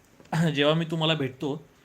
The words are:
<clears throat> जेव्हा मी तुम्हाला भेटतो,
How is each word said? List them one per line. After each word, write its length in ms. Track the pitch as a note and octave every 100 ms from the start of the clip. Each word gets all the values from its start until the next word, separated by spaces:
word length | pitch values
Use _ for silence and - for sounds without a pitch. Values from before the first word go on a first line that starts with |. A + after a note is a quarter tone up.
| _ _ -
<clears throat> 220 | D#3+ E3 C#3
जेव्हा 200 | C#3+ D#3+
मी 100 | D#3+
तुम्हाला 280 | E3 D#3+
भेटतो, 540 | D#3 C3+ - D3 D#3 - _